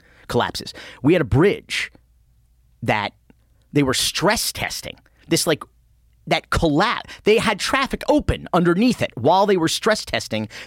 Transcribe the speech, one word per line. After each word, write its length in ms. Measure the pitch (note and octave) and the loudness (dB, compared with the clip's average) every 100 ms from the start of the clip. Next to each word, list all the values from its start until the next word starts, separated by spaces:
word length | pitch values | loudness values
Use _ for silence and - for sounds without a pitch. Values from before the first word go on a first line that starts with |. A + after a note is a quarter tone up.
| _ _ - | _ _ -4
collapses. 440 | A#2+ F#2+ - - - - - | -2 -2 -4 -12 -16 -18 -2
We 100 | C3+ | 2
had 80 | F3 | 2
a 60 | A#2 | 2
bridge 640 | A#2+ G3 D2 - - - - _ _ _ _ _ _ _ - | 4 4 2 -6 -8 -8 -12 _ _ _ _ _ _ _ -10
that 300 | A2+ G#2+ G#2 _ _ _ _ _ _ | -2 -2 -2 _ _ _ _ _ _
they 100 | D3 | 0
were 120 | C3+ | 2
stress 580 | A#2+ - - E3+ A3 - | 0 -2 0 0 0 -4
testing. 440 | - G2 - - - _ _ - | -6 -8 -8 -14 -18 _ _ -2
This, 200 | D#3+ - | 0 0
like, 160 | D3+ - _ _ _ _ _ - | -2 -4 _ _ _ _ _ -4
that 240 | E3 - | -4 -2
collapse. 640 | - E3 D3 A3 F#3+ - - | 0 2 2 0 -2 -8 -4
They 140 | - G#3+ | 2 2
had 200 | F#3+ G3+ | 2 -2
traffic 440 | - C4+ C4 - - | 0 0 -2 -4 2
open 400 | D4 - F#2+ D3+ | 2 2 -4 0
underneath 500 | F3+ F3 F3 B3 - | 2 2 4 2 2
it 80 | - - | -4 0
while 280 | B2 F#3 G3+ | 2 4 4
they 100 | F#3+ | 2
were 120 | D#3+ | 0
stress 360 | - G#3+ G#3+ | 0 0 -2
testing 440 | - A#2 - A2 G#2+ - | -2 -6 -4 -6 -6 -10